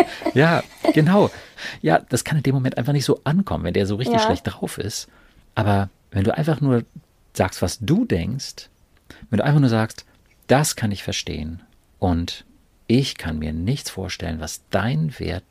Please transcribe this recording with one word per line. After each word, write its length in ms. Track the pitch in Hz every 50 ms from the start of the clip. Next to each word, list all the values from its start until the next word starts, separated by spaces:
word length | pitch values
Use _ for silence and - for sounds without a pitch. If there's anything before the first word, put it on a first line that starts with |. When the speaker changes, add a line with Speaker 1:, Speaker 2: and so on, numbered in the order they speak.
Speaker 1:
<laughs> 320 | 359 - - - - 330 -
Ja, 300 | - 151 165 170 139 - - - - - 370 -
genau. 360 | 302 156 160 190 208 170 101 - - - - - - - - - -
Ja, 180 | - 156 165 -
das 240 | - - - 120 -
kann 140 | - 156 151
in 60 | -
dem 120 | 135 131
Moment 220 | 139 127 - - -
einfach 160 | 123 139 143
nicht 100 | 143 127
so 140 | - 135 - -
ankommen, 380 | 135 156 190 196 - - 80 82
wenn 80 | 87 -
der 120 | - 101
so 100 | 95 104
richtig 200 | 101 127 - 233 226
Speaker 2:
Ja. 60 | 214
Speaker 1:
schlecht 180 | 220 226 - -
drauf 320 | 208 - - 202 - - -
ist. 320 | - 98 - - - _ _ _ _ _ _ _ _ _ -
Aber 340 | - 107 104 101 98 98 95 _ _ _ _
wenn 120 | - 101 98
du 120 | 113 - -
einfach 240 | 151 165 156 -
nur 220 | 143 139 127 117 110 _ _ - _ _ _ _ _ _ -
sagst, 280 | - 98 92 - -
was 180 | 98 90 - -
du 260 | 107 98 156 214 254
denkst, 640 | - 107 85 82 90 - 139 - - - - - - _ _ _ _ _ _ _ _ - - - -
wenn 80 | 120 101
du 40 | -
einfach 160 | 151 143 151
nur 100 | 139 123
sagst, 360 | 113 110 110 110 - - - _ _ _ _ _ _ _ _ -
das 300 | 123 139 151 - - -
kann 140 | 117 107 95
ich 100 | - -
verstehen 580 | - 101 - - - 80 78 76 78 82 87 - _ _ _ _ _ _ -
und 460 | - 90 85 85 85 - - - - _ _ _ _ _ _ _ _ -
ich 300 | 113 131 139 - - -
kann 220 | - 127 - 78
mir 120 | 76 78
nichts 380 | 78 80 85 104 139 143 - -
vorstellen, 500 | - 95 92 95 - - - 85 80 78
was 220 | 78 78 - - _ -
dein 480 | - 98 101 117 143 156 160 151 127 -
Wert 240 | 85 85 85 92 - _